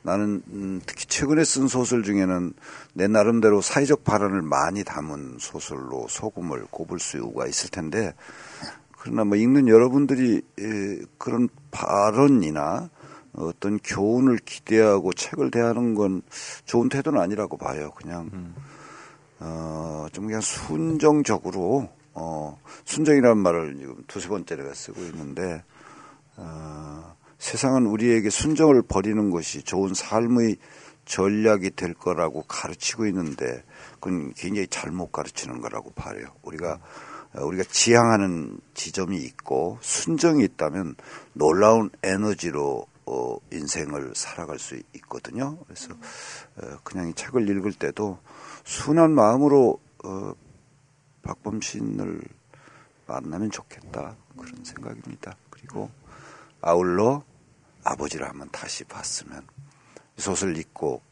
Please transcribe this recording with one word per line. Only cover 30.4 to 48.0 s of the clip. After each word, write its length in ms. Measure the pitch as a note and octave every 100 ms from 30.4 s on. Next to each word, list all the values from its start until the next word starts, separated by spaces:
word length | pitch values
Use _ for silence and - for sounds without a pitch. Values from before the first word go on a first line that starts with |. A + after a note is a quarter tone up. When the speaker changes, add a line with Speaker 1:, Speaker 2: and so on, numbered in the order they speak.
| A2+ G2+ - - - _ -
Speaker 1:
전략이 640 | - G2 G#2 A2 G#2+ F#2+
될 240 | - F2+
거라고 480 | E2+ - E2+ E2 C#2
가르치고 640 | D2+ - - - - - A2
있는데 580 | F#2 E2 C2+ B1+ B1 - - -
그건 380 | - F#2+ F#2 C#2+
굉장히 320 | - F2+ G2+ F#2
잘못 420 | - D2 E2+ E2+
가르치는 480 | - D2 - - B1
거라고 300 | - - -
봐요. 340 | - - G1+ B1+ _
우리가, 360 | - D#2 E2+ D2+ - - - - - -
어, 80 |
우리가 200 | C#2+ F#2 F#2
지향하는 880 | - A#2 A#2 A#2 A2 G2 E2+ C2 G1+ _
지점이 420 | - - D#2 F#2 F#2+
있고 600 | B1+ - - C2 E2 A#2
순정이 640 | - - - D#3+ E3+ D3+
있다면 520 | G2 - D#2 D#2+ E2+ - - - -
놀라운 580 | D2+ D2+ F2 G#2 A2+ G#2 -
에너지로, 840 | F#2+ F#2+ G#2+ G2 E2+ D2 C#2+ B1+ - _ -
어, 300 | C2 B1 A1 _
인생을 600 | E2 D2 E2 D2 D2 C2
살아갈 440 | - - - D#2+ C#2
수 200 | - B1+ - B1
있거든요. 600 | _ B1 - G2 C3+ D#3+ -
그래서, 260 | - C4 - - - - - - -
어, 200 | - C#2+
그냥 240 | - F#2 E2+
이 60 |
책을 340 | E2 - B2+ G#2
읽을 240 | G2 G2
때도 460 | F#2+ D2+ C#2+